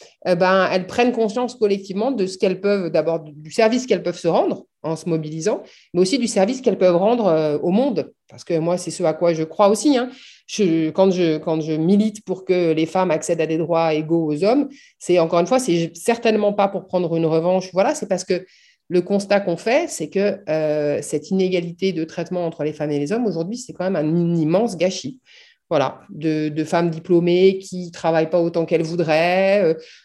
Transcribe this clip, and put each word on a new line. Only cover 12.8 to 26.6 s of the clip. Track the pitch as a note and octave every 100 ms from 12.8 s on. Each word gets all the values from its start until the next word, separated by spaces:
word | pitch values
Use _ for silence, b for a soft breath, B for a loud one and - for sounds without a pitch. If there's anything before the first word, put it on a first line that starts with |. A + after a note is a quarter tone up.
| D#3+
femmes | F#3 F3+
accèdent | D#3 E3 E3
à | D#3+
des | D#3+
droits | D#3+ E3 E3 D#3
égaux | D#3 E3+ D#3
aux | D3+
hommes, | G3 C#4+ - B B _
c'est, | - F3+
encore | E3 E3+
une | F3
fois, | B3+
c'est | B3+ E3+ E3 -
certainement | - A#3 A#3 G#3+ G#3
pas | G3+ G3
pour | F#3+ -
prendre | F#3 E3 E3
une | D#3+
revanche, | E3 F3 F#3 F#3
voilà, | F3+ A#3+ D4+
c'est | G#3
parce | F#3
que | - D3 B B B B -
le | F3
constat | F3+ G3 G3 G3+
qu'on | G3+ E3+
fait, | A3+ C#4+ F4
c'est | - D3+
que, | F#3+ G3+ - -
euh, | D#3 D#3 D3+ D3 C3
cette | - D3+ -
inégalité | F#3+ F#3 F3+ E3+ E3+ F#3+
de | D#3+
traitement | D#3+ - E3 F3+ E3
entre | D#3+
les | D3+
femmes | D3 D3
et | D3
les | C#3+
hommes, | A3+ A3+
aujourd'hui, | E3 E3+ B3
c'est | -
quand | - F#3
même | F3
un | D3+ E3+ E3+ E3+
immense | D#3 F#3 A#3 F3
gâchis. | F3+ - B2+ - b b b b -
Voilà, | D#3 C3 - -
de, | D3+ D#3 D#3 D3+
de | D3+